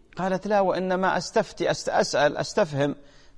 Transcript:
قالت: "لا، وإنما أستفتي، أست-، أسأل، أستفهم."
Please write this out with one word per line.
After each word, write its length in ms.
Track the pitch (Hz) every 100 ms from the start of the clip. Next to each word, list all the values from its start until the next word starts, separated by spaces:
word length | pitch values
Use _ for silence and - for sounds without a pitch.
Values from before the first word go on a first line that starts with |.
| _ -
قالت: 300 | 185 185 202
"لا، 140 | 208
وإنما 560 | 185 170 185 180 190 -
أستفتي، 540 | - 226 - - 170
أست-، 180 | 147 -
أسأل، 480 | 202 196 131 147 -
أستفهم." 580 | - - 170 139 143 - - - -